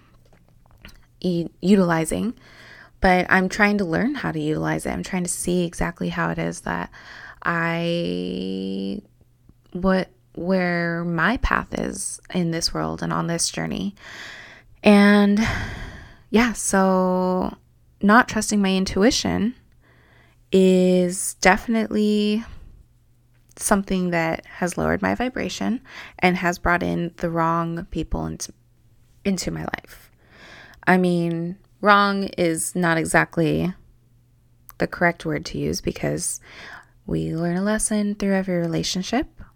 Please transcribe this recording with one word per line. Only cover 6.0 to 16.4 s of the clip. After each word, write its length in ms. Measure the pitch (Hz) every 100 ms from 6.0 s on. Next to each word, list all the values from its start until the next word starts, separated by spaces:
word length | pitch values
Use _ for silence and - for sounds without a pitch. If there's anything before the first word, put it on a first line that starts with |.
| 175
how 200 | 170 170
it 80 | 165
is 220 | 170 170
that 300 | - - - - - - - -
I, 1600 | - 170 165 170 170 170 170 180 180 185 190 190 190 196 196 202 - _ _ _ _ _ _
what, 380 | 180 190 190 - _ _ -
where 640 | 175 190 175 175 170 170
my 340 | 175 165 170 277
path 360 | - - -
is 460 | - - - - - -
in 200 | 180 170
this 200 | 165 -
world 300 | 160 160 160
and 100 | 165
on 140 | 165 165
this 240 | 170 -
journey. 460 | - 165 - 190 - - - - - - - - -
And 580 | 208 202 202 208 202 202 226 - - - - - - - -
yeah, 220 | 214